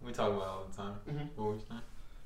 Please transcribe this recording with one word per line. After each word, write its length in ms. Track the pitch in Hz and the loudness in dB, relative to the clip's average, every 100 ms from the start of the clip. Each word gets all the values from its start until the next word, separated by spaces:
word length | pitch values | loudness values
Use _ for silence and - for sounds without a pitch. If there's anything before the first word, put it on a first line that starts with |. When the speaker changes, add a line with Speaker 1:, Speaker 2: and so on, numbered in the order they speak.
Speaker 1:
We 120 | 120 | 0
talk 160 | 113 113 | 4 6
about 120 | 101 | 6
it 60 | 95 | 2
all 180 | 95 95 | -2 -2
the 80 | 101 | -2
time. 180 | 101 104 - | -2 -2 -2
Speaker 2:
Mm-hmm. 160 | 147 147 - | 0 0 0
Speaker 1:
What 120 | 107 | 2
were 40 | 107 | 0
you 60 | - | -2
saying? 140 | 233 - - - - | -6 -6 -6 -8 -8